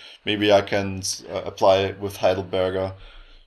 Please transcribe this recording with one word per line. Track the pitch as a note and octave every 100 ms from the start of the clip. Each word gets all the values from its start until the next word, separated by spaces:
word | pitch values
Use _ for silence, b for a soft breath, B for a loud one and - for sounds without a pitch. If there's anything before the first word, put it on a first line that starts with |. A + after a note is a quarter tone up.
| B B
maybe | - G#2 G#2
I | G2+
can, | G2 G#2 G2 F#2+ F#2 - -
uh, | F#2
apply | E2 - G2+ F#2+ G2 G2
with | G2+ G2
Heidelberger | G2 F#2+ F#2 F#2+ F#2 F#2 F#2+ F#2+ b b b b